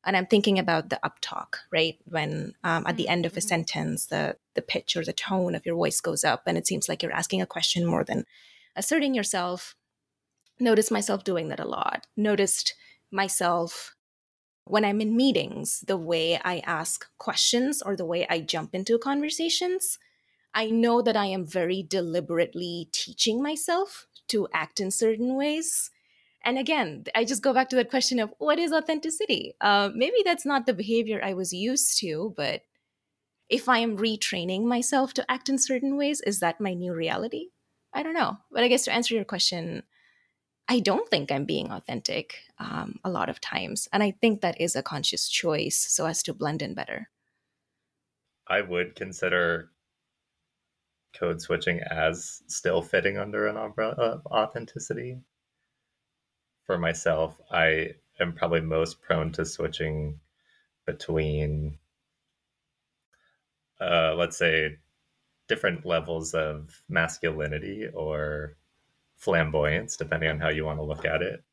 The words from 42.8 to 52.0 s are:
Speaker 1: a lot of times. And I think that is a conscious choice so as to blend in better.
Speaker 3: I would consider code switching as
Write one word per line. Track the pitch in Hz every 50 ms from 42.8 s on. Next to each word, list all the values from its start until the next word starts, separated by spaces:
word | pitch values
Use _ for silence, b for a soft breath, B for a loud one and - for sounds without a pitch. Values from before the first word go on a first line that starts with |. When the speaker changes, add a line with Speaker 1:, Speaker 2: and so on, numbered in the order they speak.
| - - - - -
Speaker 1:
a | 190
lot | 180 - - -
of | - -
times. | - - - - 92 - - - - - -
And | 202
I | 208 202
think | 190 _ - 233 214 208
that | - 175 - -
is | 165 170 -
a | 135 -
conscious | - 156 143 - - - - - -
choice | - - - 170 156 147 - - -
so | - - - - - 160
as | 160 165 - -
to | - 160
blend | - 156 147 151 156
in | 147 - -
better. | - - - - - 220 _ _ _ _ _ _ _ _ _ _ _ _ _ _ _ _ _ _ _ _ _ _ _ _ _ _ _ _
Speaker 3:
I | - 92 104
would | 101 90 90 87 90 87 -
consider | - 98 95 92 - 92 90 87 90 87 82 85 82 82 _ _ _ _ _ _ _ _ _ _ _ _ _ _ _ _ _ _ _ _ _ _ _ _ _ _ _ _ _ -
code | - 90 85 82 82
switching | - - 85 82 - 90 85 82
as | - - - 80